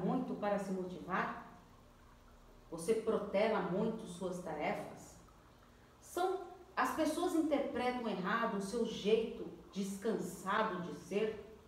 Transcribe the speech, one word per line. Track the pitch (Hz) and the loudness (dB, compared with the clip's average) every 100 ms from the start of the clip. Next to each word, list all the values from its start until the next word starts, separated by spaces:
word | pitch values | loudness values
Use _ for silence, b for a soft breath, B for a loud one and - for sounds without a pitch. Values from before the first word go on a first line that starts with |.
muito | 196 262 254 | 2 2 0
para | 190 208 196 | 0 2 2
se | 190 | 0
motivar? | 185 180 170 175 196 233 240 - - - - - - - - - - - - - | -2 -4 -6 -2 -2 -2 -4 -12 -18 -20 -20 -20 -20 -20 -20 -20 -20 -20 -20 -10
Você | 165 - | -2 2
protela | 220 - 202 196 196 220 202 | 2 4 2 2 4 4 4
muito | 175 185 226 - 185 | 2 2 0 0 -6
suas | 175 185 175 | -6 -4 -4
tarefas? | 160 151 170 - - - - - - - - B B B B B | -6 -2 -2 -2 -6 -12 -16 -20 -20 -20 -20 B B B B B
São, | - - 381 370 - - - - | -6 0 2 0 -6 -14 -6 0
as | 262 | 2
pessoas | - 294 - 359 | 2 2 2 2
interpretam | 320 302 269 - 233 247 247 226 | 4 4 2 2 0 0 0 0
errado | 185 185 233 208 202 | 0 0 2 2 0
o | |
seu | 196 233 | 0 0
jeito | 226 - 196 233 - - 165 - - | 0 0 4 4 4 -4 -8 -12 -8
descansado | 190 196 - 233 185 175 - 190 214 214 180 | -4 -4 -2 -2 0 -2 -6 0 2 2 -2
de | - 147 | -6 -8
ser? | - 202 220 - - - | -4 0 0 -2 -10 -18